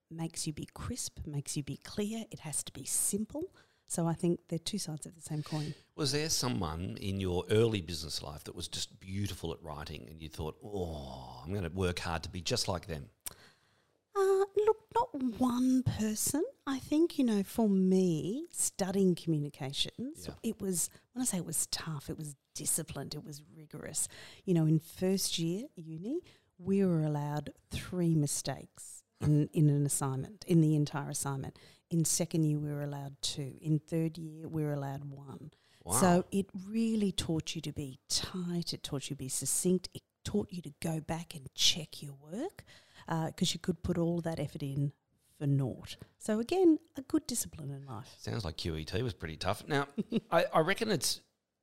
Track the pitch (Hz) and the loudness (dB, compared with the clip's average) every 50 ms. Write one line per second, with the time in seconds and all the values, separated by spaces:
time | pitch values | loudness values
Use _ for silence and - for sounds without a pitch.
0 | _ _ 160 165 165 160 - - - 160 147 - 147 - _ - - - 247 - | _ _ -8 -8 -6 -6 -6 -6 -6 -6 -6 -6 -10 -12 _ -10 -8 -6 -6 -6
1 | - - - - - 151 147 143 - - - 151 135 - 139 - - - - - | -8 -10 -10 -10 -10 -6 -6 -6 -6 -4 -6 -6 -6 -6 -10 -10 -12 -8 -4 -4
2 | 208 208 226 226 - - - - - 156 - - - - - - 143 - - - | -4 -2 -4 -6 -8 -10 -14 -12 -10 -6 -6 -6 -6 -6 -12 -10 -6 -2 0 0
3 | - - - 202 220 - - 302 359 - _ - _ _ _ _ _ - - 180 | 0 0 0 -2 -4 -4 -6 -8 -8 -8 _ -20 _ _ _ _ _ -4 -2 0
4 | 165 165 165 - - 170 175 - - - 170 165 - - - 190 - - 156 147 | 2 2 2 2 2 2 2 2 -2 -6 -6 -4 -4 -4 -4 -4 -4 -6 -8 -8
5 | - - - 165 - - 156 151 147 - 160 151 147 151 143 - _ _ _ 170 | -10 -14 -16 -16 -10 -6 -4 -4 -4 -4 -4 -4 -4 -6 -8 -10 _ _ _ -2
6 | 156 131 139 147 156 165 - - 139 127 123 113 87 78 80 85 92 110 110 - | -2 0 0 0 0 0 0 0 0 0 0 0 -2 -2 -2 -4 -4 -6 -6 -6
7 | - 98 98 98 95 92 87 90 - - 110 110 117 113 110 98 80 82 85 76 | -4 -4 -2 0 0 2 0 0 2 4 6 6 6 6 4 0 -2 -4 -6 -8
8 | 78 78 - - - - 76 76 - - 95 90 82 - - 82 - - - - | -6 -6 -6 -6 -6 -8 -10 -10 -12 -12 -10 -10 -10 -8 -6 -6 -6 -8 -10 -16
9 | - 92 95 101 101 85 90 - - 82 76 - 82 80 73 73 76 80 78 - | -12 -6 -4 -4 -4 -4 -4 -6 -6 -6 -6 -8 -10 -10 -10 -10 -10 -10 -10 -12
10 | 60 60 78 80 80 76 - - 82 78 - - - 107 104 95 90 82 78 73 | -12 -14 -14 -14 -14 -12 -8 -6 -6 -6 -6 -10 -12 -8 -4 -4 -4 -4 -4 -8
11 | 69 65 65 65 65 64 64 - - 85 98 104 87 82 85 95 95 87 87 - | -10 -10 -12 -12 -12 -14 -14 -12 -8 -6 -4 -4 -4 -4 -2 0 0 0 0 -2
12 | - 87 82 80 - 87 - 90 85 - 127 - - - 92 85 - 98 80 73 | -4 -4 -4 -4 -4 -6 -8 -6 -4 -2 -2 0 0 -2 -2 -4 -4 -6 -8 -8
13 | 65 - _ _ _ - - - - - _ _ _ _ _ _ _ _ _ _ | -8 -12 _ _ _ -14 -14 -14 -20 -20 _ _ _ _ _ _ _ _ _ _
14 | _ _ - 403 381 392 392 381 392 392 - 403 427 440 440 - - _ - 466 | _ _ 0 2 4 4 6 4 2 2 2 2 4 4 2 2 -4 _ 0 0
15 | 508 - - 285 254 247 208 185 254 247 240 247 254 254 254 262 247 - - - | 0 0 -2 -2 -2 -2 2 2 2 2 4 4 4 4 4 4 4 2 0 0
16 | 214 214 214 - - - - 294 403 539 - _ _ 277 269 254 - - 302 302 | 0 0 0 0 0 0 0 0 0 -2 -6 _ _ -4 -4 -4 -2 2 4 4
17 | 339 330 - - 262 233 214 202 190 - - - 226 208 196 190 185 185 190 190 | 4 4 4 2 4 4 4 4 2 0 2 2 4 6 6 6 6 6 6 6
18 | 185 180 160 151 139 170 226 285 339 - - - - - - - 190 180 185 202 | 6 4 4 2 0 -2 -4 -4 -6 -8 -4 -2 -2 -2 0 -2 -2 0 4 6
19 | 196 185 170 - - 165 160 147 147 147 - - 139 135 143 - - - - - | 6 6 6 4 2 2 2 2 0 -2 -6 -6 -8 -4 -2 -2 -2 -2 -2 -6
20 | 233 277 330 - - - - - - 226 - - 202 190 185 165 - - - - | -8 -8 -8 -10 -10 -10 -10 -4 -4 -4 -4 -2 -2 -2 0 0 -2 -2 -4 -16
21 | _ _ _ 247 262 - - 175 160 165 156 - - - - - - 160 156 139 | _ _ _ -4 -2 0 0 -2 -4 -2 -2 -2 -2 -2 -2 -4 -4 -6 -6 -6
22 | - - - - 151 147 139 - _ _ _ - 156 - - - 156 - - 143 | -8 -8 -8 -8 -8 -12 -12 -14 _ _ _ -6 -2 -2 -2 -2 -2 -6 -8 -8
23 | 151 156 151 151 - 160 143 147 151 - - 160 151 - - - - - 156 - | -8 -8 -10 -10 -10 -12 -14 -14 -16 -20 -20 -20 -18 -14 -14 -12 -10 -6 -4 -4
24 | - - - - - - - - _ 196 175 165 160 156 160 156 - - - - | -4 -4 -6 -14 -18 -20 -20 -8 _ 2 4 6 6 6 6 4 4 -2 -4 0
25 | 185 185 196 190 - - - - 165 165 175 208 262 311 _ 185 156 160 160 160 | 2 2 2 2 0 0 0 0 0 -2 -2 -4 -6 -10 _ -16 -14 -12 -12 -8
26 | 185 226 294 359 - - - _ _ _ _ - 175 190 196 196 196 185 170 160 | -6 -4 -4 -4 -6 -8 -20 _ _ _ _ -8 0 2 4 6 6 6 6 4
27 | 151 151 147 147 147 147 147 151 143 135 - _ _ _ - - - - 180 180 | 4 2 2 0 -2 -2 -4 -4 -6 -6 -14 _ _ _ -8 -8 -6 -4 0 2
28 | 175 165 160 156 147 143 - - - 147 131 147 - - _ - - - - - | 4 6 6 4 4 2 0 -2 -2 -4 -6 -6 -10 -16 _ -18 -18 -16 -18 -20
29 | _ _ _ _ 143 151 151 147 151 - - 170 151 147 143 143 143 143 - - | _ _ _ _ 2 4 6 6 4 4 6 6 6 8 6 4 4 2 0 0
30 | 143 135 131 135 - - 220 - - - 180 165 156 156 156 151 147 - - 143 | 0 -2 -2 -4 -6 -8 -12 -14 0 6 6 8 8 8 6 4 4 2 0 -4
31 | 143 143 147 - - 139 139 135 - 156 - - - - - _ _ _ 170 170 | -6 -4 -6 -4 -4 -4 -4 -4 -6 -8 -10 -14 -20 -20 -20 _ _ _ 2 2
32 | 156 - - - 175 - - 160 156 151 151 147 151 147 147 143 147 143 143 143 | 4 4 2 2 0 2 2 2 4 4 2 2 0 -2 -4 -4 -4 -6 -6 -8
33 | 139 139 139 - - - - 156 139 127 - - - 151 156 147 - - 170 160 | -8 -10 -10 -6 -6 -4 -4 -4 -6 -8 -10 -6 0 2 2 2 2 0 0 0
34 | 160 165 156 170 160 156 151 160 160 - 160 156 151 147 143 143 139 139 139 143 | 0 0 -2 -6 -10 -10 -12 -12 -12 -4 -2 -2 0 0 -2 -2 -4 -6 -6 -8
35 | 143 143 139 139 139 135 - - - 151 - _ _ _ _ _ - - - 127 | -10 -10 -12 -12 -14 -14 -14 -14 -14 -18 -18 _ _ _ _ _ -6 0 4 6
36 | 190 180 175 180 175 - 196 196 190 - - 190 185 196 220 226 226 226 226 220 | 8 8 8 6 4 4 0 0 0 0 -6 -12 -10 -4 0 0 2 2 2 2
37 | 208 190 170 - - - 165 156 - - - 165 - 151 147 - 147 131 135 - | 2 2 2 0 -2 0 0 -2 -2 -4 -6 -6 -8 -8 -8 -8 -8 -8 -10 -16
38 | _ - - - - - - 185 175 175 175 175 170 - 143 - - - 151 135 | _ -2 -2 -2 -2 -2 -4 -4 -4 -2 -2 -2 -2 -4 -6 -6 -6 -6 -6 -6
39 | - - 147 - 131 131 - - 135 131 - - - 180 185 180 - - - - | -4 -6 -8 -8 -6 -6 -4 -4 -2 0 0 2 4 4 4 4 0 -4 -10 -14
40 | - _ _ _ _ - - 208 202 - 180 175 - 143 - _ - 165 160 160 | -14 _ _ _ _ -2 -2 -2 -2 -2 -8 -10 -10 -12 -12 _ -4 -4 -4 -4
41 | 151 - 165 165 170 - - 151 131 - - - - - - 170 151 - - - | -4 -4 -6 -6 -6 -10 -14 -14 -14 -12 -2 4 4 4 4 4 -4 -10 -14 -14
42 | 151 143 139 139 143 151 170 226 302 427 - - - - - - _ _ _ - | -14 -14 -16 -18 -14 -10 -8 -6 -6 -6 -8 -12 -20 -20 -20 -20 _ _ _ -16
43 | - - 165 160 160 - - - 185 - - 170 - - 170 - - - 170 175 | -6 -2 0 0 0 -2 0 2 2 2 2 0 -2 -2 -2 -2 -2 -2 0 2
44 | 165 165 175 175 165 165 165 - 151 143 - 160 147 139 139 143 143 143 - _ | 2 2 0 0 -2 -4 -4 -4 -4 -6 -6 -8 -6 -4 0 0 0 0 -2 _
45 | _ _ _ _ _ _ _ _ 151 139 139 135 135 117 - - - - - - | _ _ _ _ _ _ _ _ 2 4 4 4 2 0 -2 -6 -10 -14 -14 -16
46 | - - _ _ - - 214 220 233 - 349 381 381 330 311 - - _ _ 277 | -16 -20 _ _ -4 -2 0 0 0 0 4 6 8 8 6 6 2 _ _ -12
47 | 262 - - 311 - - 247 - - 170 - 156 147 139 139 139 139 135 117 104 | -4 0 0 0 0 0 -4 -4 -4 -6 -8 -10 -10 -8 -10 -10 -10 -10 -10 -12
48 | 127 - - - - 113 113 120 98 78 78 - - 87 80 80 78 - - 101 | -12 -14 -18 -10 -6 -4 -4 -2 -2 -4 -4 -4 -4 -4 -2 -4 -4 -4 -2 -2
49 | 131 120 92 - 90 82 78 73 - 92 104 - - - 151 143 143 - - 226 | -2 -2 -4 -6 -8 -10 -8 -4 -2 -2 -2 -2 -2 0 0 0 0 -2 -4 -6
50 | - - 233 214 - - 175 170 - - - 175 160 175 196 - 220 220 196 131 | -4 -2 -2 -4 0 2 2 2 4 4 4 2 4 4 2 0 0 0 0 2
51 | - - - - - _ _ _ _ _ _ _ | 0 -2 -2 -4 -8 _ _ _ _ _ _ _